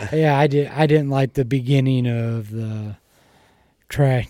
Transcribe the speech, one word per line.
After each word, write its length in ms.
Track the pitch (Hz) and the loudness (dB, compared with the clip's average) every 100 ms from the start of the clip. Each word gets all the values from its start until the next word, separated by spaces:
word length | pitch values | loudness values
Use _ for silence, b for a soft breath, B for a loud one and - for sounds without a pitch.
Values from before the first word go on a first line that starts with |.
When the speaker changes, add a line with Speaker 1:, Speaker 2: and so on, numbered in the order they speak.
| 104 | -6
Speaker 1:
yeah. 40 | 156 | 0
Speaker 2:
yeah, 220 | 156 139 | 2 4
I 100 | 151 | 2
did, 200 | 143 143 | 2 -2
I 180 | 135 156 | 0 2
didn't 220 | 151 139 | 4 2
like 240 | 135 135 | 0 0
the 120 | - 120 | -2 -2
beginning 600 | 135 123 139 131 127 123 | -2 2 2 4 2 0
of 440 | 117 117 117 107 | -2 -2 -4 -8
the 460 | 110 110 107 107 107 b b b b b b b b _ | -8 -8 -8 -10 -14 b b b b b b b b _
trash 380 | - 139 127 107 | 0 2 2 -2